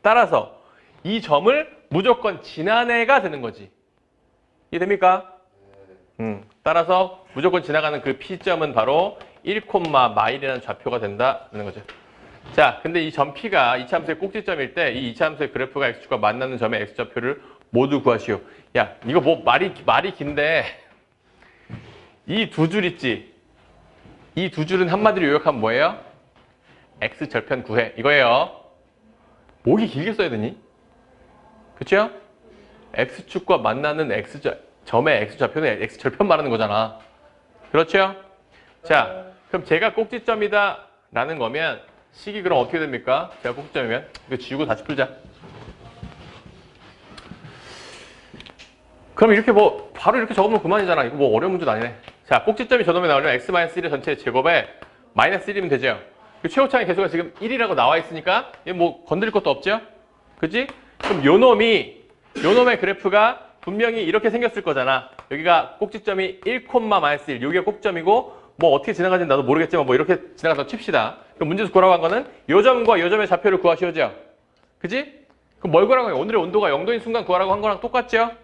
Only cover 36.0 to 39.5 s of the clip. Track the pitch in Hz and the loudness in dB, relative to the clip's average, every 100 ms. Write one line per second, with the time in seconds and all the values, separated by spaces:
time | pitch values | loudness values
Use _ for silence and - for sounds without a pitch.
36 | 139 - 208 160 143 110 110 104 110 - | -6 -2 0 2 0 -2 0 0 -2 -6
37 | - _ _ _ _ _ - 151 165 196 | -20 _ _ _ _ _ -4 -2 2 2
38 | 190 196 - _ _ _ _ _ - 151 | 0 -2 -20 _ _ _ _ _ 0 2
39 | 107 92 - - _ | 2 -6 -16 -20 _